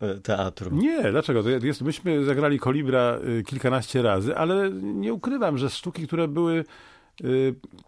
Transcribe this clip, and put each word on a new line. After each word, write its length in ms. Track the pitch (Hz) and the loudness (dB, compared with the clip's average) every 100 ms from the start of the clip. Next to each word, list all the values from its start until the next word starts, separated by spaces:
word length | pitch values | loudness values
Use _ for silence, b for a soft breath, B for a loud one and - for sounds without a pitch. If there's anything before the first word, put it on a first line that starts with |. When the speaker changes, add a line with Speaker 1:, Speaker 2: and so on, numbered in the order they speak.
Speaker 1:
e, 140 | 104 95 | -6 -4
teatru. 500 | 101 98 95 - 92 143 | -2 -2 -2 -4 -4 0
Speaker 2:
Nie, 340 | 277 330 117 | 2 2 2
dlaczego? 320 | 123 156 120 | 0 2 0
To 60 | 107 | 2
jest, 340 | 131 127 143 | 0 0 -2
myśmy 420 | 135 - 185 151 | -4 -2 0 0
zagrali 340 | 139 135 147 143 | 2 2 2 2
Kolibra, 600 | 127 139 135 127 120 117 127 117 | 0 0 2 2 2 2 -2 -2
y, 20 | |
kilkanaście 600 | 101 135 127 127 110 131 | -2 -2 0 0 0 2
razy, 340 | 117 95 113 - | 4 4 2 0
ale 340 | 160 190 196 190 | 0 2 0 -2
nie 300 | 196 202 208 | -4 -2 -2
ukrywam, 440 | 220 254 269 196 135 | -2 -4 -2 0 0
że 120 | 135 | -2
sztuki, 360 | - 180 170 151 | -4 -8 -8 -4
które 220 | 170 160 | -2 0
były, 360 | 147 170 165 156 b b b b - | 0 2 0 -2 b b b b -8
y, 300 | 127 131 135 127 - - | 0 2 2 0 -10 -20